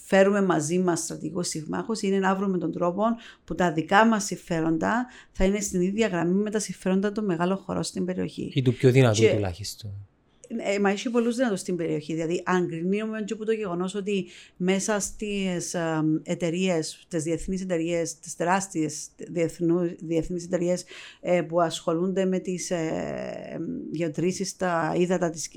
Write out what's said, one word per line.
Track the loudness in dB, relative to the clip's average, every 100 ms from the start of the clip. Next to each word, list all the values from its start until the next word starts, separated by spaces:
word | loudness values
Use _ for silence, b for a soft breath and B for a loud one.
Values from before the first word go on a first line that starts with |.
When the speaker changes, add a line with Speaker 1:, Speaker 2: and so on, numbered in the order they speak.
Speaker 1:
φέρουμε | 2 4 6 4
μαζί | 2 2 0 2
μας | 2 0
στρατηγικούς | -4 -8 -6 -6 -6
συμμάχους, | -6 -6 -6 -4 -2
είναι | 0 2
να | 2 2
βρούμε | 0 0
τον | -2
τρόπο | -2 -2 2 0 -2 B B
που | -10
τα | 0 0
δικά | 0 4 6 6
μας | 4
συμφέροντα | -2 -8 -4 -2 0 2 0 0 -4 B B
θα | 2
είναι | 2 2
στην | 0 0
ίδια | 0 2 0
γραμμή | 2 2 2
με | 2
τα | -2
συμφέροντα | -4 -4 0 2 2
των | -2
μεγάλων | -2 0 0 0
χωρών | -2 -4
στην | -4 -4
περιοχή. | -4 -2 -4 -6 -2
Speaker 2:
Ή | 2
του | 2
πιο | 4 6
δυνατού | 8 6 6
Speaker 1:
Και | 4
Speaker 2:
τουλάχιστον. | 4 0 -4 -10 -12 -12 -14 -16 _ _ _ -10 -6 -2
Speaker 1:
Ε, | 2
μα | 2
έχει | 2 0
πολλούς | 0 0 0
δυνατούς | 0 0
στην | -2 -2
περιοχή. | -2 -2 -2
Δηλαδή, | -4 -2 -2
αν | 0 2 0
κρίνουμε | -2 0 0 -2 -6
και | -6
από | -4
το | -2
γεγονός | -2 -2 -2 -4
ότι | -4 -2 -2 -2 B B -2
μέσα | 2 2 2 0
στις, | -2 -6 -4 -2 -2 -2 -4
ε, | -2 0 2 2 0
εταιρείες, | 0 -2 0 0 2 0 -2 -8 -6
τις | -4
διεθνείς | -2 -2 -2 -4
εταιρείες, | -2 -2 0 -2 -2 -6
τις | -14 -4
τεράστιες | 0 2 0 -2 -2 -4 -12 -14
διεθνού-, | -6 -2 -2 0 2 2 0 -4
διεθνείς | -2 -2 0 -4
εταιρείες, | -2 0 2 0 -4 B B B
ε, | 0 0
που | 2 2
ασχολούνται | 2 0 -2 0 2 2
με | 2 0
τις, | -2 -4 -2
ε, | -2 0 -2 -4 -6 -6 -10 -10 -8 -6 -6 -6
γεωτρήσεις | -4 -4 0 -2 -2 -6
στα | -4 -2 0 0 2
ύδατα | 2 2 0
της, | -2 -10